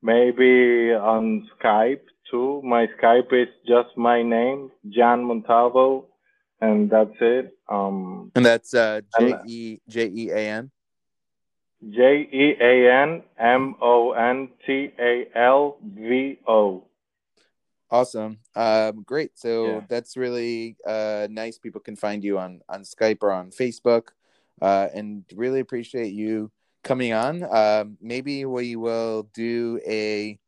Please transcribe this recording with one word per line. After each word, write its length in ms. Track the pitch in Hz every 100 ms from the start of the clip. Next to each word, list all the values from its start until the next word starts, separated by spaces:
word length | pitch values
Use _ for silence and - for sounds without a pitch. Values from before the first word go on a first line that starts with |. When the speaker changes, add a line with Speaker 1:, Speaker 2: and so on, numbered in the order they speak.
Speaker 1:
maybe 880 | 113 117 123 120 127 127 123 120 117
on 540 | 113 104 113 110 110 - _
Skype, 400 | 113 110 113 139 _ _ -
too. 300 | 120 127 143
My 220 | 135 120 113 -
Skype 340 | 117 120 123
is 160 | 127 123 _ -
just 300 | 120 120 -
my 260 | 120 120
name, 480 | 117 117 120 139 135 _ 104
Jan 340 | 104 120 123
Montalvo, 840 | 123 117 110 117 120 123 131 135 131 _ _ _ _ _
and 300 | 110 107 104
that's 260 | 110 107 -
it. 360 | 117 123 127 _ -
Um, 640 | 101 98 98 92 92 -
Speaker 2:
And 100 | -
that's, 300 | 123 117 -
uh, 280 | 123 110 107 107 113
Speaker 1:
and 100 | 120
Speaker 2:
J 80 | 127 107
E, 340 | 117 113 110 _
J 180 | 113 113
E 220 | 101 113
A 80 | 92
N? 320 | 107 107 131 _ _ _ _ _ _ _ _ _ _ _ 110
Speaker 1:
J 380 | 107 127 143 151
E 240 | 135 147 147
A 420 | 120 127 123 127
N 200 | 143 165 - _
M 360 | 113 127 135 123
O 300 | 120 120 120
N 360 | 113 117 127 135 _ -
T 240 | 135 139 -
A 280 | 120 120 123
L 420 | 113 123 135 147 143
V 560 | 107 101 110 123 135 135 -
O. 360 | 110 104 92 _ _ _ _ _ _ _ _ _ _ _
Speaker 2:
Awesome. 460 | 117 123 117 110 110 _ -
Um, 480 | 113 110 110 107
great. 340 | 104 135 156 _
So 280 | 120 113 113
Speaker 3:
Yeah. 140 | 110 101
Speaker 2:
that's 280 | 117 120 -
really, 600 | 127 120 117 117 117 113
uh, 440 | - 110 107 107 104
nice. 280 | 107 113 113
People 200 | 117 110
can 140 | -
find 300 | 107 107 104
you 160 | 101 98
on, 200 | 92 90 _
on 140 | 95
Skype 400 | 98 - 110 107
or 80 | 104
on 220 | 95 92
Facebook, 560 | - 127 117 120 117 - _ _ _ _ _
uh, 280 | 98 98 98
and 300 | 78 104 104 92
really 280 | 92 123 135
appreciate 520 | 127 123 113 127 113
you 380 | 101 107 110 107 _ _ _
coming 300 | - 127 123
on. 320 | 113 123 156
Um, 520 | 180 113 107 107 104 107
maybe 460 | 113 123 135 139 135
we 280 | 127 123
will 560 | 117 113 113 113 110 107
do 460 | 110 113 117 117 113 -
a 500 | 110 107 104 107 101